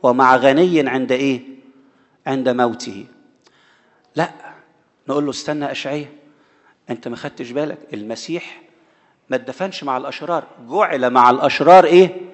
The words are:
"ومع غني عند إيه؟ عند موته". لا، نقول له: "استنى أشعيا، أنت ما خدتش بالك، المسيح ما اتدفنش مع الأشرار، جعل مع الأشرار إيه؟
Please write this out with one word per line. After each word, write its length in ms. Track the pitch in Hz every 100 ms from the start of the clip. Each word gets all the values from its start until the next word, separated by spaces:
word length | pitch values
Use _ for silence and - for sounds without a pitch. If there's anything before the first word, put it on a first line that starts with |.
"ومع 320 | 131 123 127 127
غني 540 | 135 139 185 165 135
عند 220 | 131 127
إيه؟ 300 | 127 139 127 - - _ _ _ _ _ _ -
عند 220 | 135 131
موته". 560 | 123 123 117 - 98 87 _ _ _ _ _ _ _ _ _ _ -
لا، 140 | 170 - - - _ _ _ _ -
نقول 160 | 143 147
له: 40 |
"استنى 400 | 123 - 151 143
أشعيا، 380 | 135 139 147 143 - _ _ _ _ _ _ -
أنت 180 | 117 123
ما 80 | 117
خدتش 360 | 147 - 120
بالك، 260 | 127 151 - -
المسيح 680 | 107 107 113 - 165 - - _ _ _ _ _ _ _
ما 60 | 131
اتدفنش 480 | 117 127 190 180
مع 140 | 143 131
الأشرار، 460 | 139 - 147 165 - - 117
جعل 400 | 165 196 147 123
مع 200 | 127 123
الأشرار 560 | 131 143 - 147 185 170
إيه؟ 300 | 175 185 - -